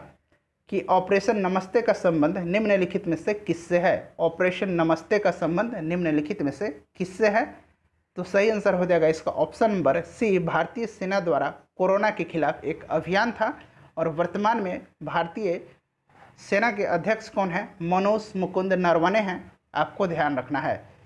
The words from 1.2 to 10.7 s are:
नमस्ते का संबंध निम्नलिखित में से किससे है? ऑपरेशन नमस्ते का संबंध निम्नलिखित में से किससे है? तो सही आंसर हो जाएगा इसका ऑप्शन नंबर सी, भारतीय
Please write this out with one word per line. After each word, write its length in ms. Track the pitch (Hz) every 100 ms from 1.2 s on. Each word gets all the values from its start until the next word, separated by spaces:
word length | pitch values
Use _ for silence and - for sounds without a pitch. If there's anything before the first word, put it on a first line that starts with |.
| 220 214
नमस्ते 440 | 180 185 185 240
का 100 | 226 202
संबंध 440 | 185 160 151 185
निम्नलिखित 680 | 170 196 220 196 180 170 170
में 100 | 160
से 180 | - 208
किससे 420 | - 165 - 175
है? 360 | 180 139 - -
ऑपरेशन 500 | 165 165 180 180 196
नमस्ते 480 | 170 165 165 - 208
का 120 | 208
संबंध 420 | 170 160 175 233 220
निम्नलिखित 640 | 156 180 165 151 151 208
में 100 | 147
से 160 | 143 208 - _ -
किससे 320 | 180 - 214
है? 160 | 214 294 - _ _ _ _ _ -
तो 60 | 180
सही 260 | 202 214
आंसर 240 | 214 202 180
हो 120 | 180
जाएगा 200 | 170 156
इसका 220 | 160 -
ऑप्शन 380 | - 156 - 226
नंबर 300 | 196 143 170
सी, 360 | 165 - 220 185
भारतीय 460 | 165 160 165